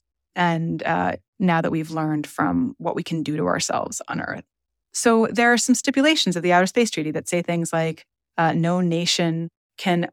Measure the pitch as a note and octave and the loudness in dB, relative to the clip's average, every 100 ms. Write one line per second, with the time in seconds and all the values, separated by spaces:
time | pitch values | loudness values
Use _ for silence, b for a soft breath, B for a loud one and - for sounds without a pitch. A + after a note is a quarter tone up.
0 | _ _ _ - F3 E3 E3 D#3+ - F3 | _ _ _ -2 0 0 -2 -4 -2 -2
1 | F3+ - _ - F#3 E3 E3+ D#3+ D#3 D#3+ | -2 -4 _ -2 2 2 0 -2 -4 -4
2 | D#3 D3+ D3 - E3+ - - - E3 - | -2 -2 -4 -4 0 0 -2 -4 -6 -6
3 | - E3 D3+ D3+ F3 E3+ - - - - | -4 -6 -4 -2 -2 -2 -2 -4 -6 -10
4 | - - - - - _ _ _ _ - | -8 -8 -8 -10 -14 _ _ _ _ -2
5 | A#3+ A3+ A3 G3+ A#3+ A#3+ - A#3+ - C4+ | 2 4 2 2 4 4 2 2 0 2
6 | D4 D#4 F#3+ E3+ F3 F3 F#3 A#3+ A3+ - | 4 4 0 0 4 4 4 2 0 -2
7 | D#3 D#3 - F3 E3+ E3+ E3 E3 D#3+ D#3+ | -4 -6 -2 -2 0 -2 0 -2 -2 -6
8 | _ _ _ - E3 E3 E3 F3+ F3 E3 | _ _ _ 0 2 2 2 2 2 0
9 | F3 - E3+ E3 E3 _ _ - F#3+ F3 | 0 0 0 -2 -6 _ _ -6 0 0
10 | E3+ | -2